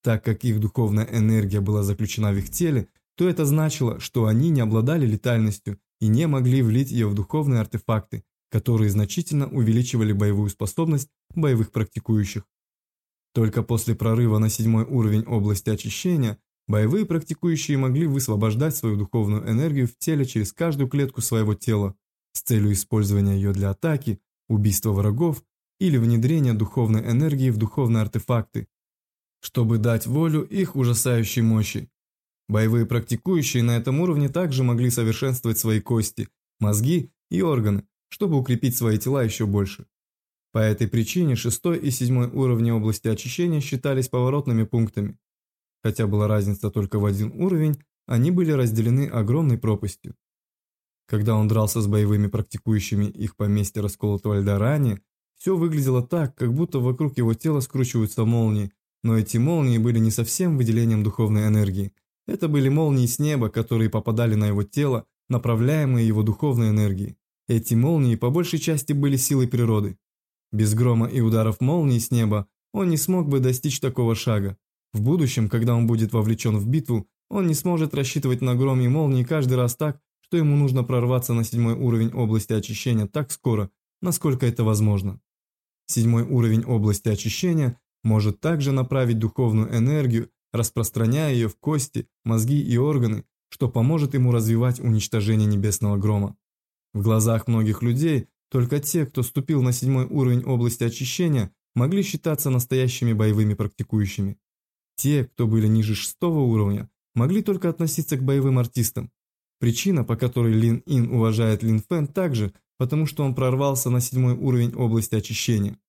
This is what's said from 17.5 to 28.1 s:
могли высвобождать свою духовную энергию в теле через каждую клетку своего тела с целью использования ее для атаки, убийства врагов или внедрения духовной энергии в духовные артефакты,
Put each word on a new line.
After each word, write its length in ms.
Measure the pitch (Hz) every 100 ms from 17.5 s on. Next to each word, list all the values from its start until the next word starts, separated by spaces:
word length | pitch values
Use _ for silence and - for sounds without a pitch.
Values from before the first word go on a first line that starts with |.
| 160 - 139
могли 280 | 131 131 165
высвобождать 720 | 135 123 104 110 110 156 156
свою 200 | 117 104
духовную 520 | 101 117 104 104 107
энергию 360 | 113 160 143 123
в 120 | -
теле 260 | - 151
через 280 | 131 117 101
каждую 360 | - 170 139 131
клетку 320 | 143 131 127
своего 340 | - 113 107
тела 400 | 101 - 107 98 - _ _ _
с 100 | -
целью 300 | - 110 104
использования 640 | 98 - 110 101 101 101 98
ее 160 | 101
для 180 | 98 98
атаки, 500 | 95 165 147 - 98 _ _ _
убийства 440 | 110 104 98 113
врагов 500 | 98 104 113 170 147 _ _ _ _
или 180 | 190 135
внедрения 560 | 113 117 127 160 131
духовной 560 | 110 107 - 113 110 117
энергии 400 | 117 156 139 131
в 60 | 107
духовные 460 | 110 - 123 113
артефакты, 680 | 107